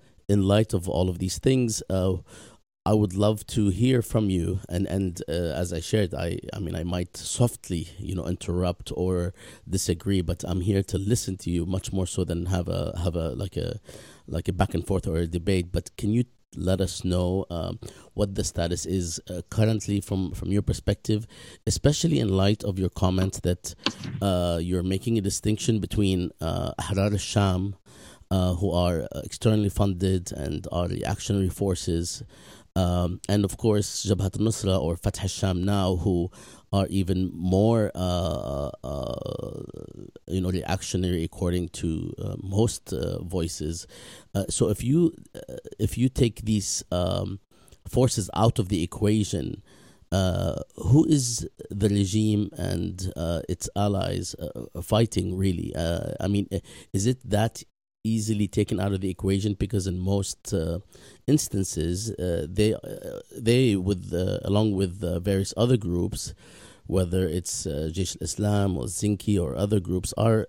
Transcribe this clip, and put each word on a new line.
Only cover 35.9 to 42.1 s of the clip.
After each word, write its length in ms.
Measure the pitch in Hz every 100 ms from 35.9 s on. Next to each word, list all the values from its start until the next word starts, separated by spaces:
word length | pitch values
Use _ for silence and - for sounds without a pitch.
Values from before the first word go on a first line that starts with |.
| 92
who 340 | 85 87 87 - - - _
are 140 | 98 98
even 440 | 98 92 92 92
more, 560 | - 90 92 107 117 104 -
uh, 720 | 90 90 87 80 50 69 71 -
uh, 800 | - 69 65 - - - - - - 50 50 - - - -
you 140 | 95
know, 80 | 92
reactionary 720 | 92 - 90 - 95 92 87
according 460 | 82 - 90 90 85
to, 440 | - 87 80 82